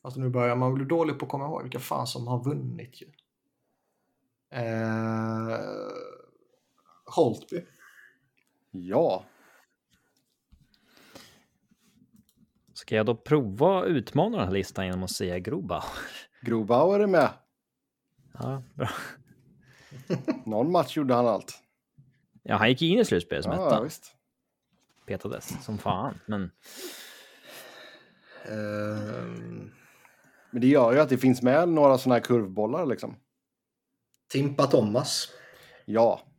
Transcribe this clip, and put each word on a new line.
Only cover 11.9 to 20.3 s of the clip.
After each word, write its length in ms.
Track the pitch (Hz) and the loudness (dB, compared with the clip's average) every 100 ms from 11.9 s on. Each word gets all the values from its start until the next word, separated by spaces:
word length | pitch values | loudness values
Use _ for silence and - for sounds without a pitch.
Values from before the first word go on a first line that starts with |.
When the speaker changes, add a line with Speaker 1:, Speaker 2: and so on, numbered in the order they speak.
| _ _ _ _ _ _ _ _ | _ _ _ _ _ _ _ _
Speaker 3:
Ska 220 | - - 110 | -20 -2 0
jag 100 | 107 | 0
då 100 | 117 | -2
prova 640 | - 151 110 98 165 190 | 0 0 0 2 2 2
att 60 | - | 0
utmana 500 | 147 - 139 196 220 | -2 0 0 0 0
den 80 | 90 | 0
här 80 | |
listan 320 | 98 95 - 95 | -2 -2 -4 -4
genom 160 | 92 | -4
att 80 | 92 | -6
säga 280 | - 92 90 | -4 -4 -4
Grobauer? 760 | 95 160 135 90 - - - - - _ | -6 -6 -4 -6 -6 -12 -14 -16 -20 _
Speaker 2:
Grobauer 600 | 120 113 104 123 170 202 | -4 -2 2 4 6 4
är 60 | 208 | 4
med. 240 | 175 123 - _ _ _ _ _ _ _ _ _ | 4 4 0 _ _ _ _ _ _ _ _ _
Speaker 3:
Ja, 300 | - 123 135 - | -10 -8 -8 -12
bra. 140 | - 120 - - - _ _ _ _ _ _ - 135 - | -8 -6 -6 -12 -16 _ _ _ _ _ _ -20 -20 -6
Speaker 2:
<laughs> 380 | 180 - | -6 -4